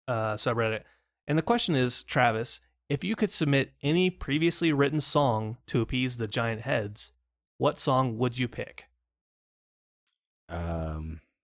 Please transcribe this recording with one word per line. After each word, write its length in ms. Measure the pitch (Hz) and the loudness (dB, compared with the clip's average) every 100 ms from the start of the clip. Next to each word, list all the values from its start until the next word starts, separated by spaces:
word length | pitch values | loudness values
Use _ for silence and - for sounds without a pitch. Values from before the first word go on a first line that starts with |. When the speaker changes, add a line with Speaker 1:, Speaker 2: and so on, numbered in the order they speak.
| - | -6
Speaker 1:
uh, 260 | 117 110 | -4 -2
subreddit. 480 | 107 - 117 113 110 - _ _ _ - | -2 -2 0 0 -2 -8 _ _ _ -2
And 100 | 151 | 0
the 60 | |
question 320 | - 240 - 147 | 2 0 2 2
is, 260 | 123 - | 2 0
Travis, 580 | - 143 120 110 120 - - _ - | -2 2 2 2 -4 -8 -12 _ -6
if 140 | 147 | -4
you 120 | 185 220 | -2 -2
could 140 | 208 | -2
submit 440 | - 151 139 123 _ | 0 2 2 0 _
any 260 | 139 165 185 | 0 2 2
previously 640 | 180 - 143 170 - 170 | 0 -2 0 2 2 2
written 260 | 143 139 151 | 4 2 2
song 580 | - 151 139 110 110 113 - | 2 4 4 2 -2 -8 -2
to 140 | 123 | -2
appease 360 | 117 127 127 123 | 0 0 -2 -2
the 100 | 110 | -4
giant 340 | 123 117 110 | -2 -2 -4
heads, 500 | 123 135 104 104 - - _ _ _ - | -2 -2 -2 -8 -14 -16 _ _ _ -2
what 180 | 135 - | 0 2
song 400 | - 131 131 110 | 2 4 2 0
would 220 | 123 123 | -2 0
you 80 | 123 | -4
pick? 420 | - - - - _ _ _ _ _ _ _ _ _ _ _ _ _ _ _ - | -4 -10 -12 -20 _ _ _ _ _ _ _ _ _ _ _ _ _ _ _ -12
Speaker 2:
Um, 680 | 85 85 82 80 78 78 80 - _ | -8 -4 -4 -4 -6 -8 -10 -16 _